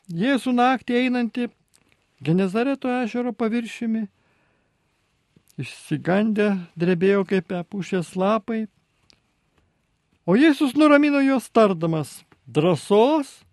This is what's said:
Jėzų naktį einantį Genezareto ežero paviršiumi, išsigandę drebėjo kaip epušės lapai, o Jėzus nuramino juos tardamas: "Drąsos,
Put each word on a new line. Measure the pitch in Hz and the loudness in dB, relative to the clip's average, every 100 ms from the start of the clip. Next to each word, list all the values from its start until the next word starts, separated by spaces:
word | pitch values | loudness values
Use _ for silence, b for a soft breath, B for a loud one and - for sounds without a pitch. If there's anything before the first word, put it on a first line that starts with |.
| - | -10
Jėzų | 165 233 269 262 247 | -4 0 0 0 0
naktį | 247 262 - 240 | 2 0 -2 -2
einantį | 254 247 233 247 240 - _ _ _ _ _ _ | 0 -2 -4 -4 -8 -10 _ _ _ _ _ _
Genezareto | 131 180 190 208 254 277 262 | -2 0 0 -2 -2 -2 -4
ežero | 247 233 240 247 | -4 -4 -4 -6
paviršiumi, | 226 226 240 233 - 233 220 208 _ _ _ _ _ _ _ _ _ _ _ _ _ _ - | -4 -4 -2 -6 -8 -4 -4 -6 _ _ _ _ _ _ _ _ _ _ _ _ _ _ -16
išsigandę | 131 - - 151 156 190 220 208 208 196 170 | -16 -18 -8 -6 -2 0 0 0 0 -2 -6
drebėjo | - 175 175 190 202 190 | -4 -2 0 2 0 0
kaip | 190 - | -4 -4
epušės | 180 170 202 165 190 160 185 | -8 -8 -10 -6 -6 -4 -4
lapai, | 190 220 - 220 220 _ _ _ _ _ _ _ _ _ _ _ _ _ _ _ - | -2 -2 -4 -6 -8 _ _ _ _ _ _ _ _ _ _ _ _ _ _ _ 0
o | |
Jėzus | 202 320 277 285 | 4 4 4 0
nuramino | 269 302 285 294 285 | 4 6 6 4 2
juos | 269 269 - | 2 0 0
tardamas: | 233 214 170 165 160 143 - _ _ - | 4 4 2 -2 -2 -4 -12 _ _ -4
"Drąsos, | 117 165 165 - 208 247 311 269 - _ | 0 2 0 2 4 4 2 -2 -12 _